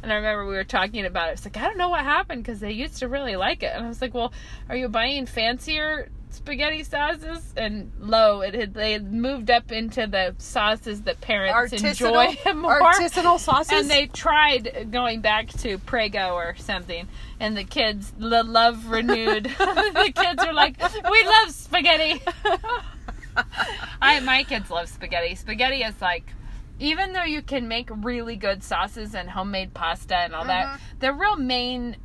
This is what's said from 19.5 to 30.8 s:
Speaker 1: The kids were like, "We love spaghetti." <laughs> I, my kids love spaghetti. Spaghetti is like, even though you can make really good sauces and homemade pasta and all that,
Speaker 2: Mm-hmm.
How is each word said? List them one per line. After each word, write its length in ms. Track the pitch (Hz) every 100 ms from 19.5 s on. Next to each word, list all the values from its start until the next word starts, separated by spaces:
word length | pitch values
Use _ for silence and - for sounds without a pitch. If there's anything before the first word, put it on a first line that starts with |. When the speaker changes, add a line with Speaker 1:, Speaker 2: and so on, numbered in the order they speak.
| 269
Speaker 1:
The 540 | 381 381 415 330 381
kids 320 | 269 359 349 339
were 60 |
like, 240 | 311 285 - 349 440 370
"We 140 | 427
love 280 | 440 440 403
spaghetti." 720 | 285 - 349 339 320 311 311 - -
<laughs> 1000 | 415 349 440 480 - - - - - - - - - 415 - -
I, 180 | 262 294
my 220 | 262 262
kids 260 | 277 240 196
love 200 | 170 170
spaghetti. 460 | - 180 175 170 185
Spaghetti 480 | - 214 254 269
is 160 | 220 208
like, 240 | 185 175 - - - - - -
even 340 | 285 320 381
though 100 | 370
you 180 | 339 302
can 260 | 285 277 233
make 220 | 226 240
really 440 | 220 214 247 233 226
good 280 | 202 196
sauces 520 | - 180 196 233 214 214
and 140 | 180
homemade 440 | 185 190 196 185
pasta 420 | - 165 170 - 180
and 180 | 175 160
all 100 | 170
that, 220 | 180 185
Speaker 2:
Mm-hmm. 320 | 277